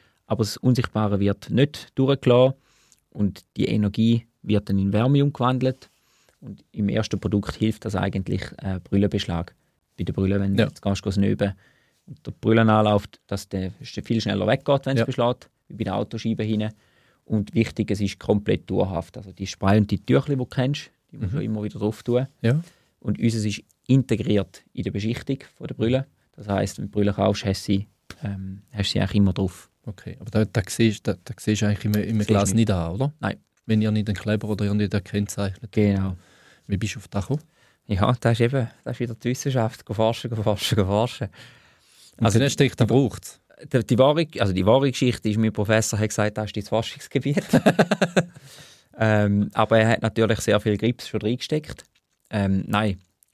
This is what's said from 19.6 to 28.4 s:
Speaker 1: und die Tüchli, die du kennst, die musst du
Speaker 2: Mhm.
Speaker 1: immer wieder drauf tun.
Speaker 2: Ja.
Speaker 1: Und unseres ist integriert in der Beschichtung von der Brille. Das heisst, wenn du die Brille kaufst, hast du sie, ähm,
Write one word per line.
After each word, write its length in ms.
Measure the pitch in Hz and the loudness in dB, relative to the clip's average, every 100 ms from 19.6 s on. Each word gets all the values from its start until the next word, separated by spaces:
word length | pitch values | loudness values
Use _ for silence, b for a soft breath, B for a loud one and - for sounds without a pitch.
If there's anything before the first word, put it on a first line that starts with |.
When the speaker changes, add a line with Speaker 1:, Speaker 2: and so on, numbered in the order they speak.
| 98 104 | 2 4
Speaker 1:
und 140 | 104 | 4
die 80 | 98 | 0
Tüchli, 360 | - 135 139 | 0 0 2
die 40 | 135 | -2
du 80 | 123 | -4
kennst, 440 | - 127 143 - _ _ | -2 -2 -4 -8 _ _
die 60 | - | -8
musst 140 | 101 | -6
du 20 | 113 | -4
Speaker 2:
Mhm. 60 | |
Speaker 1:
immer 200 | 107 107 | -4 -4
wieder 140 | 104 104 | -6 -4
drauf 240 | 104 104 | -4 -4
tun. 240 | - 120 131 _ | -2 0 0 _
Speaker 2:
Ja. 220 | 113 143 170 b b b | 0 0 -2 b b b
Speaker 1:
Und 180 | - 104 | -6 0
unseres 260 | 117 113 | 0 0
ist 180 | 107 101 - _ - | -2 -4 -10 _ 2
integriert 760 | 131 - 113 123 104 95 - _ | 2 2 -2 0 0 0 -8 _
in 120 | - | -8
der 60 | - | -6
Beschichtung 480 | 98 107 117 - 135 - | -4 -4 -6 -6 -8 -8
von 120 | _ - | _ -14
der 80 | |
Brille. 320 | - 110 127 139 _ _ | -4 0 0 -2 _ _
Das 160 | - 104 | -16 -4
heisst, 300 | 98 98 - | -2 -2 -4
wenn 60 | 98 | -6
du 20 | |
die 40 | |
Brille 200 | 104 101 | 0 0
kaufst, 320 | 98 101 101 | 2 2 2
hast 240 | 98 95 - | -2 -4 0
du 40 | |
sie, 140 | 98 104 _ _ - | -2 -2 _ _ -12
ähm, 400 | 104 98 | -10 -8